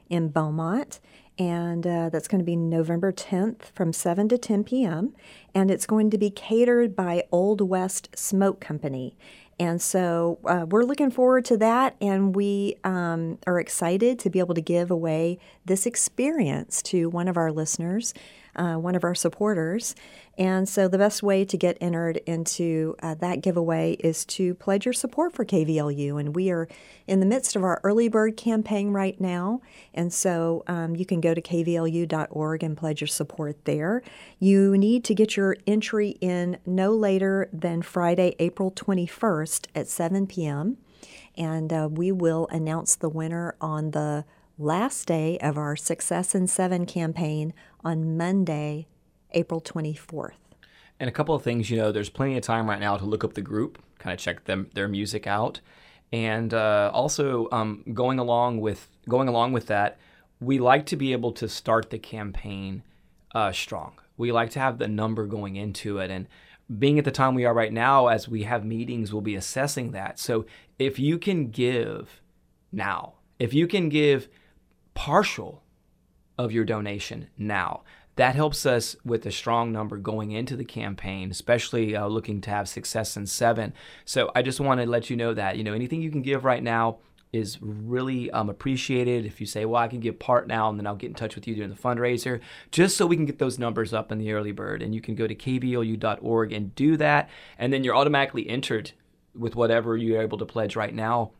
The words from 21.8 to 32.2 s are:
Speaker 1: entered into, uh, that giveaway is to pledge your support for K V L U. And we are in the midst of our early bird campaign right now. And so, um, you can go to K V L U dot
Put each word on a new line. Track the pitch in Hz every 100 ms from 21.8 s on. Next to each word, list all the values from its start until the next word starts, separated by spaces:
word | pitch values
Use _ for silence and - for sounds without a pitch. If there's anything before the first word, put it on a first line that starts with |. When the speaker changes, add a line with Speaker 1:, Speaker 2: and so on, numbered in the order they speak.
Speaker 1:
entered | 175 165 165 165 -
into, | 165 160 - 170 160 160 -
uh, | 165 156
that | 180 175
giveaway | 190 175 165 165 165 -
is | 165 160 -
to | - 180
pledge | 180 - 196 247
your |
support | 247 247 - 349
for | -
K | 202 185
V | 156 156
L | 147
U. | 143 143 147
And | 147
we | 160 190
are | 170 165 - - - -
in | 190
the | 190
midst | 262 -
of | 202
our | 185 170
early | 190 214 233
bird | 220 220 220
campaign | 233 220 214 208 202
right | 196 190 190
now. | 185 175 185 247 - - -
And | - 175
so, | - 190 170 165 165 -
um, | 175 165 165
you |
can | 185 170
go | 165
to | 165
K | - 170
V | 165 170
L | 165
U | 165 165
dot | 160